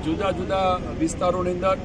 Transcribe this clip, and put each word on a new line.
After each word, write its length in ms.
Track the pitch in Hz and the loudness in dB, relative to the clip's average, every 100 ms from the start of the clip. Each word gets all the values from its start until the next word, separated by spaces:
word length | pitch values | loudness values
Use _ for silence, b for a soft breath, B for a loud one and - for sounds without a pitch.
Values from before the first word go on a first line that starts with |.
જુદા 280 | 156 170 196 180 | -2 0 0 -2
જુદા 300 | 180 190 190 180 - - | 0 2 2 2 -2 -2
વિસ્તારોની 540 | 160 - 185 180 180 180 | -2 0 0 2 0 0
અંદર 220 | 190 185 | 0 0